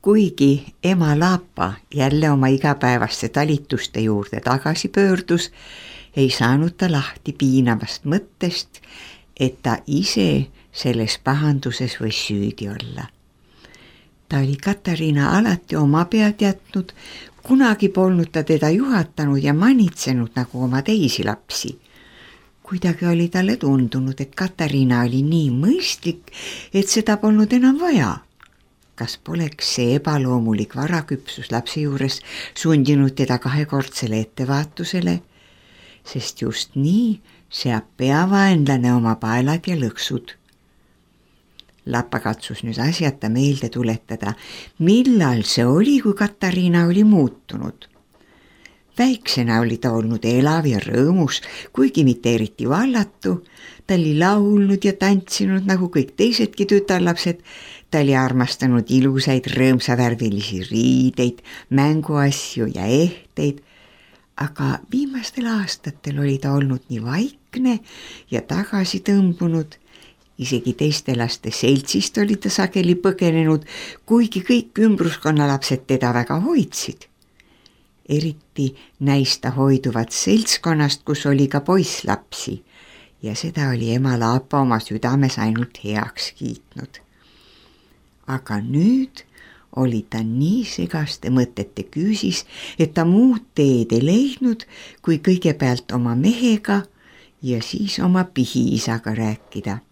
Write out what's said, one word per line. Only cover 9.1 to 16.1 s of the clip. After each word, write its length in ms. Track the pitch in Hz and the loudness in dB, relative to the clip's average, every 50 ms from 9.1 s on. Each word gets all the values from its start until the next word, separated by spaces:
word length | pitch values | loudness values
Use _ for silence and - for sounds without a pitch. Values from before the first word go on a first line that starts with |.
| - - _ _ _ - | -20 -20 _ _ _ -2
et 220 | 131 127 - - | -2 -2 -2 -4
ta 160 | - 127 113 - - | -4 -4 -4 -4 -4
ise 640 | - 147 151 196 - - 113 95 87 143 135 135 - - - - _ | -4 -2 -2 -2 -2 0 0 0 2 2 0 -2 -4 -10 -20 -20 _
selles 440 | _ - - 131 120 117 110 107 - - _ | _ -6 -4 -2 -2 -2 -2 -4 -4 -6 _
pahanduses 720 | 131 139 147 151 151 143 135 135 127 117 - 127 120 - - | -2 -2 0 2 0 0 0 -2 -6 -6 -4 -6 -6 -6 -6
võis 180 | 113 107 - - - | -6 -4 -4 -6 -6
süüdi 420 | - 107 101 101 107 - - 107 101 | -4 -4 -2 -2 -4 -6 -8 -10 -10
olla. 380 | 104 - 117 117 - - 127 - _ _ _ _ _ _ _ _ _ _ - - - - - - - _ _ _ _ _ _ _ | -10 -12 -12 -12 -12 -14 -14 -14 _ _ _ _ _ _ _ _ _ _ -20 -20 -20 -20 -20 -20 -20 _ _ _ _ _ _ _
Ta 140 | 156 139 135 | -2 0 0
oli 140 | 135 139 139 | 0 -2 -4
Katariina 760 | - 196 202 196 _ 185 170 165 160 156 147 143 139 - 170 196 | -2 -4 -4 -4 _ -4 -4 -2 0 0 2 2 2 2 2 2
alati 380 | 220 226 180 175 - - 165 | 2 2 0 -2 -4 -6 -2
oma 280 | 156 151 139 147 160 175 | 2 2 4 4 2 0
pead 400 | 175 | 0